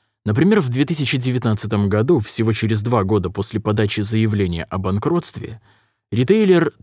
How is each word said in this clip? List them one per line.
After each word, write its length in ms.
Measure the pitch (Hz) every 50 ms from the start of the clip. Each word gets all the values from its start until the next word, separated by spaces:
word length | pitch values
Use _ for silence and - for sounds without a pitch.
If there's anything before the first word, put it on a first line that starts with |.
| _ _ _ _ _
Например, 340 | 104 107 110 165 190 220 214
в 80 | 156 127
две 160 | 120 127 143
тысячи 340 | 135 175 156 147 120 - 135
девятнадцатом 720 | 123 127 123 127 117 117 110 104 - 104 110 101 101 98
году, 320 | 95 104 110 139 175 139
всего 320 | 104 - - - 113 110
через 320 | 110 107 - 107 110 104 101
два 220 | 117 120 113 95
года 240 | 95 110 104 90 90
после 320 | 98 - 98 - - 107
подачи 400 | - 107 104 107 110 101 - -
заявления 640 | 104 101 110 110 110 110 104 101 98 92 85 82 82
о 120 | - - 95
банкротстве, 840 | 92 98 95 104 113 147 165 175 170 - - - - - 113 110 - _ _ _ _ _ _ _ _ _
ритейлер 640 | - 113 131 123 196 220 220 190 185 170 160 151 - _